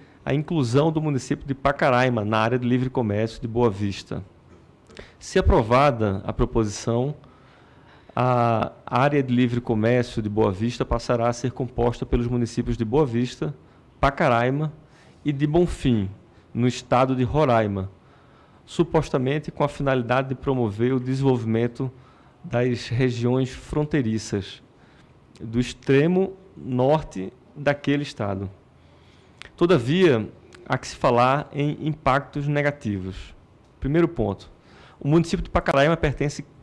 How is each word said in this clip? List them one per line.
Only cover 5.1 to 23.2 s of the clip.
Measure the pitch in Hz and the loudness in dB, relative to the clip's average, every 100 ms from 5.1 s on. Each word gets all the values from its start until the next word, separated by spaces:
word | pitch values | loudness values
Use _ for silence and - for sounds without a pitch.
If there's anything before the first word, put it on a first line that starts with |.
| - | -20
Se | - 190 | -4 0
aprovada | 185 185 110 123 147 120 107 98 104 | 4 4 4 4 4 2 0 -2 -4
a | |
proposição, | 104 120 117 107 - - 117 135 151 - - - - - - - - - | -2 0 0 -2 -2 -2 -2 -2 -6 -16 -20 -20 -20 -20 -20 -20 -20 -8
a | - 127 123 117 113 - - | -2 2 2 2 2 -2 -8
área | - 123 143 143 | -2 2 2 2
de | 127 | 2
livre | 123 123 120 | 2 2 0
comércio | 120 110 113 123 123 - | -2 0 2 2 0 -4
de | 104 | -2
Boa | 104 110 | 2 2
Vista | 95 113 - | 2 -2 -2
passará | 131 120 - 120 117 | -4 -2 0 0 0
a | |
ser | 120 127 | -2 -4
composta | - 123 - 120 117 | -6 -6 0 0 0
pelos | 127 127 120 | -2 -2 0
municípios | 123 117 - 123 113 | -2 -2 -2 -4 -2
de | |
Boa | 110 135 143 | 0 0 2
Vista, | 117 123 - 156 139 - - _ - | 0 -4 -4 -8 -8 -16 -20 _ -4
Pacaraima | 139 - 160 117 123 139 156 - - - - - | -2 2 2 4 2 0 -4 -8 -20 -20 -20 -8
e | 147 | -4
de | 139 151 | -2 2
Bonfim, | 160 175 - 135 113 98 98 - - - | 2 2 0 0 0 -2 -8 -20 -20 -10
no | 117 123 | -2 0
estado | - - 123 131 127 | -2 0 2 2 2
de | |
Roraima, | 123 143 147 113 107 98 98 - _ - _ - _ - - | 0 2 4 4 2 -2 -6 -10 _ -20 _ -20 _ -20 -6
supostamente | - 165 165 - 139 127 151 151 | -2 0 0 0 -2 0 -2 -4
com | - | -4
a | 147 | -4
finalidade | - 139 131 113 127 135 | -2 -2 0 0 0 -2
de | |
promover | 135 143 131 113 104 123 | -4 -2 -2 -2 -2 -2
o | 131 | -2
desenvolvimento | 123 135 135 127 110 113 120 120 131 - - - - _ | -4 -2 0 0 0 0 -2 -4 -10 -10 -20 -20 -20 _
das | - 120 127 120 - | -6 -2 0 -2 -4
regiões | 117 127 117 | 0 0 0